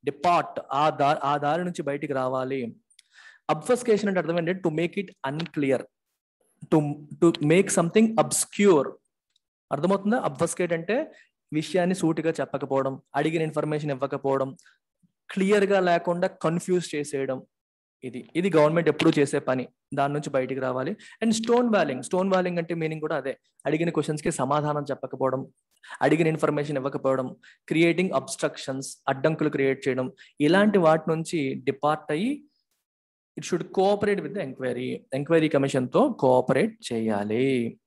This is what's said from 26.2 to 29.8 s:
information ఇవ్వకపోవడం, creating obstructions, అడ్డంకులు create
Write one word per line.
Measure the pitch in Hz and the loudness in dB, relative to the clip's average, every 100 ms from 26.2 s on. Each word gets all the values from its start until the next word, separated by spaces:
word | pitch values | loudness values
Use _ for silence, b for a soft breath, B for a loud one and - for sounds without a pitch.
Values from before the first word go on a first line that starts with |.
| 165 | 2
information | 156 151 147 147 139 | 2 -2 -2 -4 -4
ఇవ్వకపోవడం, | 135 143 135 131 131 - b b - | -4 -4 -2 -2 -4 -10 b b -4
creating | 160 170 165 185 | 2 4 4 0
obstructions, | 135 - - - - - 135 139 - - | -2 -4 -4 -4 -4 -8 -8 -10 -8 -4
అడ్డంకులు | 131 151 160 151 | 0 0 2 -2
create | 147 135 131 | 0 0 0